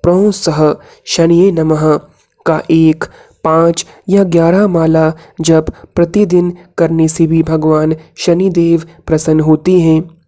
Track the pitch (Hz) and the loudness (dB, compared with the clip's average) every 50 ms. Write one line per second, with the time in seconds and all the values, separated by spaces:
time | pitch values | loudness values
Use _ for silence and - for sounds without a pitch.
0 | - 170 180 185 202 208 190 - - 180 151 151 156 151 - - - - - _ | 0 0 0 2 0 0 -2 -2 -4 -4 -2 0 0 0 0 -4 -12 -20 -20 _
1 | _ - - - 170 165 170 170 185 196 175 160 160 156 156 151 156 156 151 143 | _ -8 -2 -2 0 2 2 2 2 2 0 0 -2 -2 -2 0 0 0 0 -2
2 | - _ _ _ _ _ _ _ _ 170 160 151 - - 160 165 160 160 156 160 | -4 _ _ _ _ _ _ _ _ -4 -4 -4 -2 -2 0 2 2 2 0 -2
3 | - - - - - _ _ _ _ 160 160 160 165 170 165 - - - - - | -6 -14 -14 -20 -20 _ _ _ _ -2 0 2 2 0 0 -4 -8 -12 -18 -18
4 | _ - 185 202 196 175 170 170 165 165 175 190 214 202 175 165 160 160 160 160 | _ -2 0 0 0 2 0 0 2 2 2 2 0 0 0 0 0 0 0 2
5 | 160 156 160 - - - _ - 165 165 165 160 160 - - - - _ _ 175 | 0 0 -2 -6 -18 -20 _ -6 -2 0 2 2 0 -2 -12 -14 -20 _ _ -2
6 | 170 165 170 208 208 175 175 180 180 175 175 - - _ _ - 170 165 165 160 | -2 0 0 -2 0 2 2 0 0 -2 -6 -10 -20 _ _ -2 -2 0 0 0
7 | 160 160 - - 165 156 165 165 160 160 160 160 151 160 156 151 156 160 160 160 | 0 -2 0 -2 -2 0 0 -2 -2 -2 -2 -2 0 0 0 0 0 -2 -4 -6
8 | - _ _ - - - 170 180 190 196 175 175 170 170 170 165 160 - - - | -8 _ _ -8 -2 -2 0 0 0 0 0 0 0 0 0 -2 -2 -8 -20 -18
9 | _ - 156 151 - - 156 156 151 156 156 151 - 185 185 180 165 160 160 160 | _ -4 -4 -2 0 0 0 0 2 2 0 0 2 0 2 2 2 2 2 0
10 | - - - _ _ | -2 -6 -16 _ _